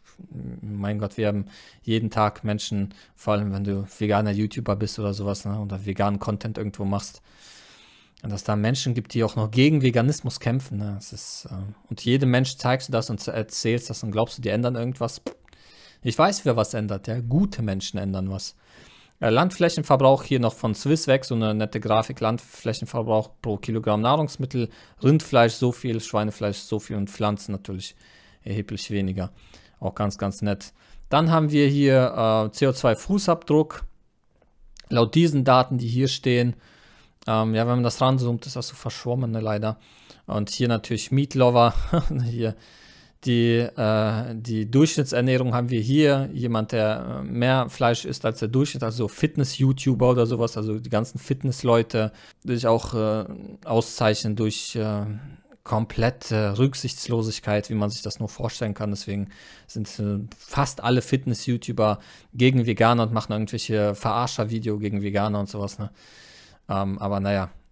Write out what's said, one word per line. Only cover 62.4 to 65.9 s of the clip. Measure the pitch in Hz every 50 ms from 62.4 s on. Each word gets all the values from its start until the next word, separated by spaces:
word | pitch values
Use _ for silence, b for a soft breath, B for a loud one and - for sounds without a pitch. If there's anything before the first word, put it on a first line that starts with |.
| 127 135 135 127 117
Veganer | 120 107 - 113 113 120 117 113
und | 113
machen | 113 110 - - 107
irgendwelche | 107 107 - - 110 - - 110 107 104 104 101
Verarscher-Video | - - 113 104 117 123 123 - - 107 107 113 110 117 113 104 104
gegen | 107 98 101 98 101
Veganer | 101 101 101 104 107 104 101
und | 101 -
sowas, | - 104 101 98 - -
ne? | 104 101